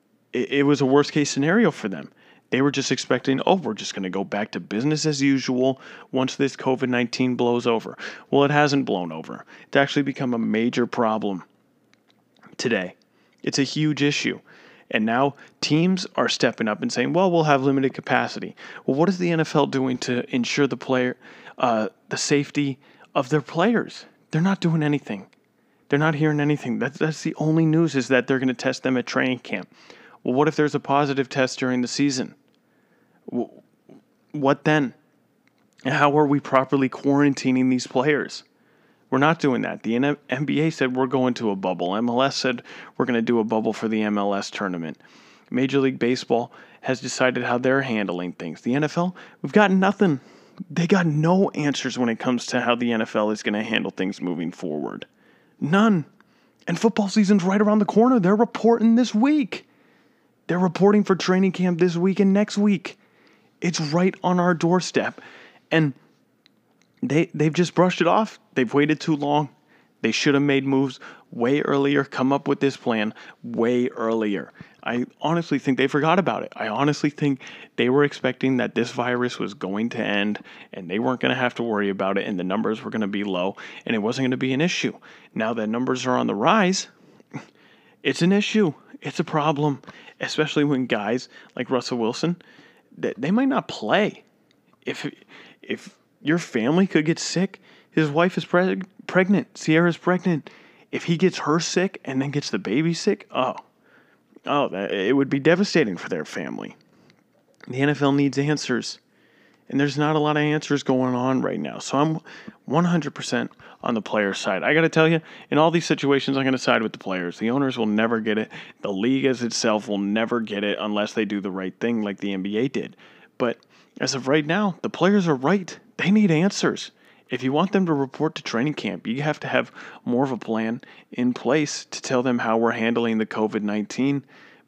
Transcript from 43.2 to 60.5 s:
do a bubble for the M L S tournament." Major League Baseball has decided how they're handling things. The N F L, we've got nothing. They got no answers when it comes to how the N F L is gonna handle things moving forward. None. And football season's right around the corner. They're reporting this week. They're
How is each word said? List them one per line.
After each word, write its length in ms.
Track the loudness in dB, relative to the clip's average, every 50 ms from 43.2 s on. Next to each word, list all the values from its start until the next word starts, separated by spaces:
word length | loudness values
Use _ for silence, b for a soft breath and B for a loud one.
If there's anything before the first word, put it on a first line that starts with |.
do 180 | 0 2 2 2
a 40 | 2
bubble 300 | 0 0 -2 0 -2 -2
for 160 | -4 -4 -4
the 120 | -2 -2
M 160 | -2 -2 -2 -2
L 160 | 0 -2 -2
S 160 | -2 -4 -6
tournament." 480 | -8 -6 -6 -4 -4 -6 -6 -8 -10 -12 B B B B B B B B B B
Major 320 | -2 -2 0 0 2 2
League 180 | 2 0 0 0
Baseball 540 | 0 0 0 -2 -2 -2 0 0 -2 -2 B B B B B B
has 220 | B -4 -4 -4
decided 420 | -6 -6 -2 0 0 0 0 0 -2
how 140 | -2 -2 0
they're 240 | 2 2 2 2
handling 500 | 0 0 -2 -2 -2 -2 -4 -4 -4 -6
things. 300 | -8 -8 -10 -10 -10 -8
The 120 | -4 -2 0
N 120 | 0 0
F 120 | 0 0 -2
L, 160 | -2 -2 -4 B B B B B
we've 100 | B 2
got 180 | 4 4 4 6
nothing. 520 | 4 4 2 2 2 2 2 2 2 0 B B B B B B B B B -8
They 180 | -2 -2 0 2
got 180 | 2 2 2
no 440 | 2 2 2 2 4 4 4 2 2
answers 480 | 0 -2 -2 -2 -2 -2 -4 -4 -2 0
when 100 | 0 0
it 120 | 0 0
comes 260 | -2 -2 -2 -2 -2
to 160 | -2 -4 -2
how 140 | 0 0 0
the 180 | 0 0 0 0
N 80 | 0
F 160 | -2 -2 0 0
L 140 | 0 0
is 120 | -2 -2 -2
gonna 200 | -2 -2 -2 -2
handle 280 | 0 0 -2 -2 -2
things 300 | -4 -4 -4 -4 -4 -4
moving 280 | -6 -6 -4 -4 -6 -6
forward. 560 | -8 -8 -8 -6 -6 -6 -6 -8 -8 -10 -14 -16 b b b b b b b b b b
None. 460 | -2 2 4 4 4 4 4 2 0 -4 _ _ b b b b b b b b b
And 140 | -6 -2 0
football 300 | 0 2 2 2 0 0
season's 340 | 2 2 4 4 4 4 4
right 160 | 2 2 2
around 200 | 2 4 4 2
the 60 | 2
corner. 320 | 2 4 4 4 6 6 4
They're 160 | 4 4 4
reporting 640 | 4 2 2 0 2 2 4 4 4 4 4 4
this 180 | 4 4 2 2
week. 540 | 2 2 4 4 2 0 -2 -6 -12 -14 b b b b b b b b b b b b b b b _
They're 100 | -2